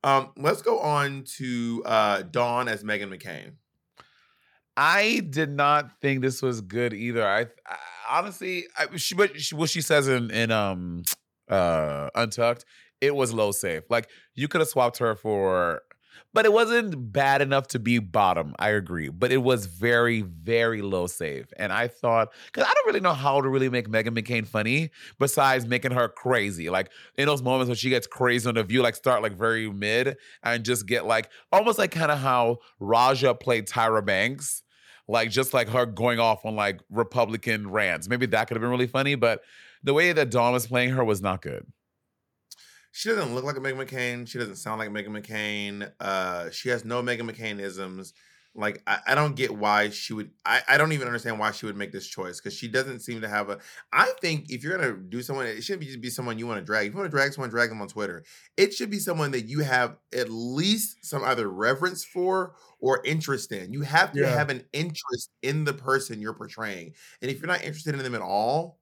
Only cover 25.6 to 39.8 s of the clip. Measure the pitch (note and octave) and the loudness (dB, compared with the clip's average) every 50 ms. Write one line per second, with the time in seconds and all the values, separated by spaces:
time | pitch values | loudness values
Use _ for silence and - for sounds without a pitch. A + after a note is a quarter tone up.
25.6 | A#2+ A2+ B2 B2 C3 C3 B2 B2 A#2+ A2+ - - - B2 B2+ A#2 G2+ G2+ F#2+ E2 | 2 0 -2 0 0 0 2 2 0 0 -2 -4 0 2 2 2 2 0 -4 -4
26.6 | D#2+ E2 F2+ F#2 G2 - - - - - _ - C#3 D3 D3 C#3 B2 B2 C3 C3 | -4 0 0 0 0 -2 -8 -20 -20 -12 _ 0 2 2 2 2 2 2 2 2
27.6 | B2+ B2 B2 A2 B2 C3 B2+ A#2+ A#2 - - - B2+ B2 A#2+ B2 A2 B2 A2+ A2+ | 2 0 -2 -2 0 0 0 0 0 -4 -4 2 2 4 4 4 2 0 0 0
28.6 | G#2+ F2+ A2+ B2+ B2 A#2 A2 - - C3 B2 A#2 A2 G#2+ G2 F2+ A2 A2+ A2+ A2 | 0 2 2 4 4 2 2 2 2 2 2 4 2 -2 -2 0 0 0 0 0
29.6 | A2 G#2+ G2+ G2 G2+ G#2 A2 A#2+ B2+ C3+ C3 - - - - - - A#2 A#2+ A#2 | -2 -6 -6 -4 -2 0 2 2 2 0 -2 -6 -14 -20 -20 -6 -2 -2 -2 -2
30.6 | A2 A#2 B2 A2+ G#2 F#2 A#2+ A#2 E2+ G#2 A2+ A2+ A2+ - - - _ _ - F#3+ | 0 -2 -2 -2 0 0 -2 0 2 2 2 2 2 -2 -16 -20 _ _ 4 4
31.6 | A3 A#3 G#3+ G#3 G3+ F3+ - E3 E3 D3 D3 C#3+ C3 C3+ B2+ B2 A#2+ A#2 A#2+ A#2+ | 6 4 2 2 0 0 0 0 0 0 0 2 2 2 4 4 4 4 2 0
32.6 | _ - _ _ G2+ G2+ A2+ A#2 A#2+ C3 C#3 B2 C3+ C3 A#2+ A#2 - B2+ B2 A2+ | _ -20 _ _ 0 4 6 6 6 6 6 4 4 2 2 2 0 0 0 0
33.6 | G#2 - - A#2+ A2+ A2+ A2 G#2+ G2+ G2+ G2 F#2 G#2 A#2+ C#3 C#3 D3 - - - | 0 -2 0 2 2 4 4 2 2 2 2 2 2 0 -2 -6 -6 -8 -8 -8
34.6 | _ _ _ _ _ - - - _ - G#2 A#2 A2+ A2+ G2 B2+ C3+ - - B2+ | _ _ _ _ _ -20 -20 -20 _ 0 0 0 0 2 0 0 0 2 2 0
35.6 | A#2 G#2 A2+ B2+ B2 A#2 G#2 F2+ A2+ B2 A#2+ A2+ A#2 A2+ A2 - - A2 A2 G#2+ | 0 2 2 0 0 0 0 0 0 0 2 4 4 2 2 0 -2 -6 -2 0
36.6 | G#2 G2+ F#2+ F2 _ _ G2 A2 A#2 - - B2 A#2 G#2 A2 G#2+ - A#2+ A2+ G#2+ | 0 0 -2 -4 _ _ -2 -2 -2 0 2 0 0 2 0 -6 -2 -2 -2 -2
37.6 | G#2 G2 F2+ G#2+ G#2 F#2 E2+ D#2 D#2+ F#2+ B2 A#2+ C3 A2+ G2+ A2 A2+ - A#2 A2+ | -2 -2 0 0 2 2 0 -2 -2 -4 -2 -2 0 2 2 0 0 0 -2 -2
38.6 | A2+ A#2+ B2 B2 B2 A#2+ - C3+ C3+ C#3 C#3+ B2+ A#2 A#2 A2 G2 - _ - - | 0 0 0 0 0 0 0 0 0 0 0 2 2 2 2 0 -4 _ -20 -20
39.6 | - - - _ | -20 -20 -20 _